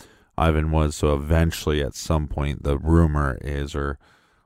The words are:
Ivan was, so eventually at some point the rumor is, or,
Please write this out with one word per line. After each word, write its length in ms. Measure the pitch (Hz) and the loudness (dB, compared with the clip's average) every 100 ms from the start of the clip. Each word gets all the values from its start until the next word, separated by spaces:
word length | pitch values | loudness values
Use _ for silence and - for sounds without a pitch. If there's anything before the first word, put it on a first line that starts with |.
| - _ _ - | -20 _ _ -2
Ivan 360 | 82 78 78 | 2 2 2
was, 240 | 78 76 - | 2 0 0
so 180 | 76 | 0
eventually 640 | 71 73 82 82 - - 76 | 0 2 2 2 0 -2 -2
at 140 | 67 | -2
some 320 | - - 80 73 | -8 -4 -2 -2
point 380 | - 71 69 | -4 -4 -4
the 120 | 73 69 | -2 -2
rumor 640 | 76 82 82 73 69 58 | 4 4 4 2 -2 -4
is, 340 | 69 71 71 | -6 -6 -6
or, 240 | 71 71 69 _ _ _ _ | -4 -6 -6 _ _ _ _